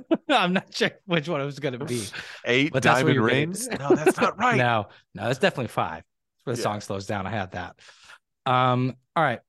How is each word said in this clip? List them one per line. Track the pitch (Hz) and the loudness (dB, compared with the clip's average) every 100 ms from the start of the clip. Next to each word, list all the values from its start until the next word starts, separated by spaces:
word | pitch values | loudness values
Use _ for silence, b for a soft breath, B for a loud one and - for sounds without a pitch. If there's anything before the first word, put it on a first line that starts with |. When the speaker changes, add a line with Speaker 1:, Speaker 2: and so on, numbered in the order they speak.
Speaker 1:
<laughs> | - 320 - | 2 -2 2
I'm | 247 180 | 2 2
not | 185 - | 0 -2
sure | - 208 - | -2 -2 -2
which | - 170 147 | -2 -2 0
one | 147 | -4
it | |
was | 143 139 | -4 -4
gonna | 139 123 | -6 -4
be. | 143 123 98 - B B 120 | -6 -6 -6 -10 B B 0
Speaker 2:
Eight | 123 147 | 2 2
Speaker 1:
But | 135 | 2
that's | - 123 | 4 4
what | 127 | 4
Speaker 2:
diamond | - | 4
Speaker 1:
you're | 110 | 4
getting. | 131 156 | 2 0
Speaker 2:
rings? | 190 247 | -4 -6
No, | 208 - | -4 2
that's | 349 - - | 4 4 2
not | 196 190 | 0 0
Speaker 1:
<laughs> | |
Speaker 2:
right. | 247 214 | 0 2
Speaker 1:
No, | 123 113 101 b b | 2 2 -2 b b
no, | 95 110 | -6 -4
that's | 131 | 0
definitely | 190 147 110 | 0 0 -6
five. | - 95 80 | -4 -4 -6
That's | - _ _ _ - | -16 _ _ _ -8
where | 120 | -4
the | |
Speaker 2:
Yeah. | |
Speaker 1:
song | 113 104 | -2 -4
slows | - 98 95 | -6 -8 -6
down. | 101 95 | -6 -4
I | |
had | 107 92 | -6 -6
that. | 92 87 - b b b b _ _ 131 | -8 -12 -14 b b b b _ _ 0
Um, | 127 127 127 127 - _ | 2 4 2 -2 -6 _
all | 170 | 0
right. | 147 113 | 0 -2